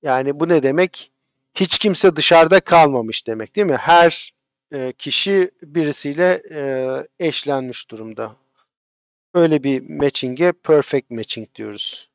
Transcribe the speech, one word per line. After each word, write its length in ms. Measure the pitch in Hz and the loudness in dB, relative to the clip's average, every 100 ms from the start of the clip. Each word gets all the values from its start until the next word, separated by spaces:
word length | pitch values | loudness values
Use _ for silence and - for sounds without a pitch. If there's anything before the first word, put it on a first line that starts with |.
Yani 380 | 151 131 135 143 | -2 -2 -2 -4
bu 80 | 160 | 2
ne 140 | 170 | 2
demek? 480 | 135 143 185 - - _ _ _ _ | 2 0 -2 -4 -20 _ _ _ _
Hiç 240 | - 185 - | -6 -2 0
kimse 380 | 214 185 196 151 | 0 2 2 2
dışarıda 440 | - 170 165 190 | 4 6 6 4
kalmamış 680 | - 170 156 131 113 113 - | 4 4 6 2 -4 -8 -8
demek, 300 | 110 110 - | -8 -8 -4
değil 100 | 202 | -2
mi? 100 | 131 | -2
Her, 560 | - 170 170 - - _ _ _ _ | 4 6 6 2 -12 _ _ _ _
e, 180 | 143 127 - | -10 -10 -10
kişi 520 | - 131 - 196 185 _ | -6 -4 0 0 0 _
birisiyle, 800 | 156 151 151 190 147 143 180 185 - | -8 -4 -2 -4 -8 0 0 0 -4
e, 760 | 156 139 131 131 131 - _ 170 | -10 -6 -4 -4 -6 -10 _ -4
eşlenmiş 640 | 143 - 139 131 123 - | -4 -4 -4 -6 -12 -16
durumda. 460 | 110 110 110 113 107 _ _ _ _ _ _ _ _ _ | -16 -16 -12 -14 -14 _ _ _ _ _ _ _ _ _
Böyle 280 | 180 165 151 | 0 2 2
bir 280 | 135 131 135 | 0 -4 -6
matching'e 600 | 151 143 - 131 127 175 | -2 -2 -2 -8 0 0
perfect 580 | 170 - 147 139 139 - | -2 2 2 2 -4 -4
matching 440 | 117 110 - 110 | -12 -8 -10 -12
diyoruz. 560 | - 110 104 - - _ | -14 -14 -12 -12 -14 _